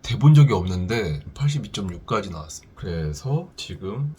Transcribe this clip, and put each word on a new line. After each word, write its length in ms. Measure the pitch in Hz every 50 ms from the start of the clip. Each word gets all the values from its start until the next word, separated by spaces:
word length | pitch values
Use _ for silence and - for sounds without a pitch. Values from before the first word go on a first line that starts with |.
대본 340 | - - 117 104 123 147 156
적이 180 | 147 147 135 110
없는데 680 | 95 87 92 92 90 92 90 113 117 104 85 76 71 71 - -
팔십이 380 | - 143 143 143 147 104 101
점 200 | - - 98 92
육까지 380 | 87 85 - - 113 107 98 95
나왔어요. 400 | 85 80 76 78 - - - - -
그래서 720 | - - 95 87 82 80 76 76 - - 131 139 160 175 - -
지금 580 | - - - 90 82 95 95 104 127 143 147 151